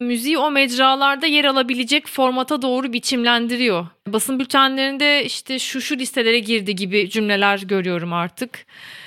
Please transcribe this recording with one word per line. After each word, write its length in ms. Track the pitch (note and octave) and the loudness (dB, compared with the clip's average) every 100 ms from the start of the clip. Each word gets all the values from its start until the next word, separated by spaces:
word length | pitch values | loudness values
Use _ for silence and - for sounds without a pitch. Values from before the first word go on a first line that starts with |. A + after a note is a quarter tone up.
müziği 380 | A#3+ A#3+ C4 D#4+ | -4 -2 0 0
o 120 | D4+ | 2
mecralarda 760 | C#4 C4+ B3 C4 C4+ C#4 C#4 D#4+ | 2 2 4 4 4 2 2 2
yer 180 | D4 | 2
alabilecek 600 | C#4+ C4+ B3+ B3+ A#3+ D4 - | 4 2 0 -2 0 0 0
formata 560 | - C4 B3+ B3+ D4+ | 0 2 2 -2 -2
doğru 300 | C4 B3+ B3+ | 0 0 -2
biçimlendiriyor. 920 | A#3 - B3+ A#3 A#3+ A#3 A#3+ B3 F3 F3 - - | -4 -2 0 2 2 0 0 2 0 -2 -10 -4
Basın 340 | G#3+ - C4 | -2 -2 -2
bültenlerinde 840 | C4 C#4 C4+ C4+ C4+ C#4 D4 C#4+ | 0 4 4 2 -2 0 2 2
işte 340 | B3 - - C4 | 0 -6 -6 -6
"şu 220 | - C4+ | -6 -6
şu 180 | A#3+ C#4 | -4 -4
listelere 400 | B3+ C4+ A3+ A#3 | -4 -2 0 0
girdi" 380 | G#3+ A3+ G3 F#3+ | 0 -2 -2 -4
gibi 340 | G3 G#3 F#3+ | -2 0 0
cümleler 480 | A3 G#3 G3+ G3+ G3+ | 0 0 2 2 2
görüyorum 540 | G3 G3 F3+ F3 E3+ | 0 -2 0 -2 -2
artık. 540 | E3+ F3 - B3 - - - - - | -2 -4 -6 -10 -10 -20 -20 -20 -20